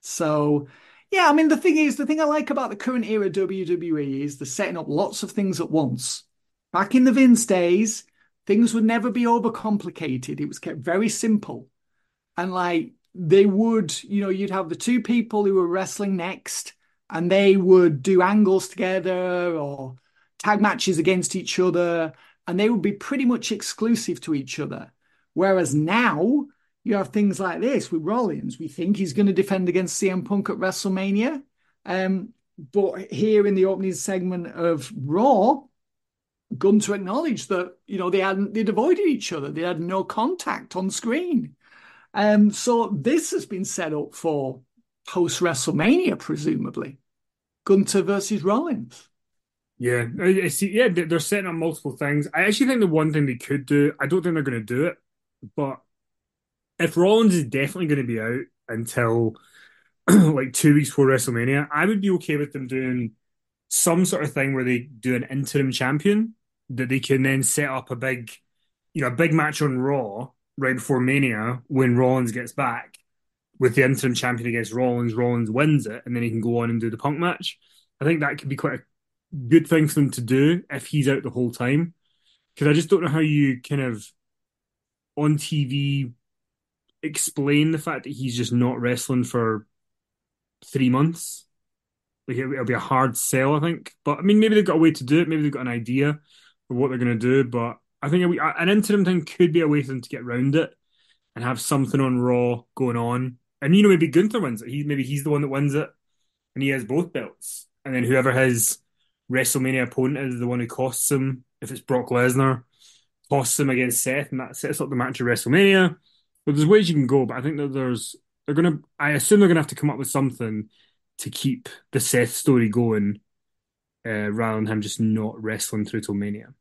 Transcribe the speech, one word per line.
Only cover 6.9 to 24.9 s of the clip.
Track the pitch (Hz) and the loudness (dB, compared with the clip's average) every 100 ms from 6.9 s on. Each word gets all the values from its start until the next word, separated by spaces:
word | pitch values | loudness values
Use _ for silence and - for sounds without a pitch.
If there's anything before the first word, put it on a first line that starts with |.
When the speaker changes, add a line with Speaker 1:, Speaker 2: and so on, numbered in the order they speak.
| 254 | 4
Speaker 1:
in | |
the | 254 | 4
Vince | 240 262 226 - | 6 8 8 6
days, | 185 175 180 220 - - _ _ _ - | 2 4 2 2 -4 -12 _ _ _ 0
things | 202 233 | 4 4
would | 226 | 4
never | 220 233 226 | 2 2 -2
be | 240 | 0
overcomplicated. | 233 233 214 220 220 214 175 - 160 127 127 147 | 2 2 0 -4 -4 -4 -4 -8 -6 -6 -6 -8
It | 143 | -8
was | - | -8
kept | - 151 | -12 -10
very | 127 180 220 | -2 0 0
simple. | - 233 214 - 123 - _ _ _ _ _ _ - | 0 0 0 0 -14 -16 _ _ _ _ _ _ -6
And, | 180 | -4
like, | 185 180 170 - _ _ | -2 -2 -2 -4 _ _
they | - 170 196 202 | -8 4 6 6
would, | 190 226 226 165 - | 4 2 2 -2 -6
you | - 202 | -6 -4
know, | 202 | -2
you'd | 190 196 | -2 -2
have | 190 165 | -4 -6
the | 170 | -6
two | - 247 | 0 0
people | 233 240 226 214 202 | 2 0 0 0 2
who | |
were | 190 175 | 2 2
wrestling | 180 190 - 202 190 | -2 -4 -6 -4 -2
next, | 170 190 - - - - _ _ _ | -4 -8 -10 -12 -12 -18 _ _ _
and | 165 175 | -4 2
they | 196 202 196 | 4 6 6
would | 185 185 175 147 | 8 8 8 4
do | 135 185 | 2 4
angles | 180 208 202 190 185 | 4 4 4 4 0
together | - 185 190 180 180 185 180 175 165 | -6 -2 -2 -2 -4 -2 -2 -2 -4
or | 143 139 135 127 _ _ _ _ | -6 -8 -12 -14 _ _ _ _
tag | 202 208 | 0 2
matches | 208 185 - 165 | 2 0 -2 0
against | 165 185 175 190 | 2 0 -2 -6
each | - - | -6 0
other, | 185 175 175 170 160 - _ _ - | 0 2 0 0 -4 -8 _ _ -6
and | 180 | 0
they | 214 | 2
would | 233 | 2
be | 185 | -2
pretty | 202 - 277 254 | -4 -6 -2 0
much | 240 - | 0 -2
exclusive | 208 - - 220 226 - 151 | -6 -8 -4 0 0 -2 -8
to | - 147 | -4 -6
each | 131 - | -4 -8
other. | 143 - - | -8 -10 -16